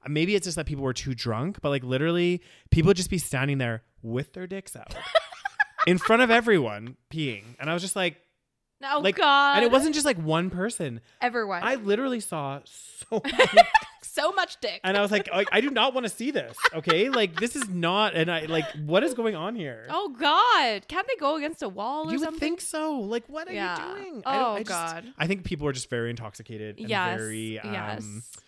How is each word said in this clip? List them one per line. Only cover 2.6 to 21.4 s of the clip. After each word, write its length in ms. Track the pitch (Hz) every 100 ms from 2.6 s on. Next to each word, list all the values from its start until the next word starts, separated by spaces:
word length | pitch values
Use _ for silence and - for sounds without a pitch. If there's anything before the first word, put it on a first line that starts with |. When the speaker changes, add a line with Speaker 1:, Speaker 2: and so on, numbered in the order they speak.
| -
Speaker 1:
people 180 | 160 165
would 80 | 185
just 140 | 175
be 80 | 180
standing 400 | - 131 135 139
there 260 | 120 113 - _
with 300 | 117 123 147
their 160 | 180 180
dicks 260 | 190 190 -
out. 180 | - -
Speaker 2:
<laughs> 40 | - 659 - - - - 831 - -
Speaker 1:
in 120 | 180
front 240 | - 226
of 80 | 254
everyone 680 | 226 233 190 120 104 113 131 _
peeing. 320 | 160 143 104 107 127
And 100 | 143
I 40 | 170
was 80 |
just 140 | 185 202
like, 200 | 180 - _ _ _ _ _ _
Speaker 2:
Oh, 180 | 269 285
Speaker 1:
like, 160 | - -
Speaker 2:
God. 400 | 311 277 285 285
Speaker 1:
and 80 | 233
it 60 |
wasn't 240 | 262 311 302
just, 120 | 294
like, 100 | 185
one 320 | 156 160 180
person. 540 | 180 208 - 151 117 - -
Speaker 2:
Everyone. 420 | 247 240 208 175
Speaker 1:
I 120 | 202 262
literally 460 | 202 208 269 240
saw 400 | 196 160 139 139 -
so 560 | - - - - 220
Speaker 2:
<laughs> 20 | 277
Speaker 1:
many 220 | - 523 - - 880 - -
Speaker 2:
So 300 | - - 349
much 260 | 392 349 -
dick. 180 | 220 180
Speaker 1:
And 140 | 185 202
I 60 |
was 80 | 202
like, 160 | 202 -
"I, 120 | 190 196
I 80 | 196
do 80 | 277
not 220 | 262 - 254
wanna 140 | 233
see 220 | - 247
this, 260 | 269 117 - - 165
okay? 360 | 160 160 247
Like, 280 | 262 202 165
this 160 | 233 285
is 140 | 220
not," 460 | 180 170 196 214 165
and 160 | 165
I, 160 | 165 156
like, 180 | 165 160 151 151
"What 180 | 180 294
is 80 | 240
going 220 | 226 170
on 180 | 180 233
here?" 320 | 147 113 117
Speaker 2:
Oh, 180 | 320 392 240
God. 680 | 294 330 480 403 254 202 -
Can't 180 | 339 453
they 80 | 453
go 200 | 285
against 260 | 320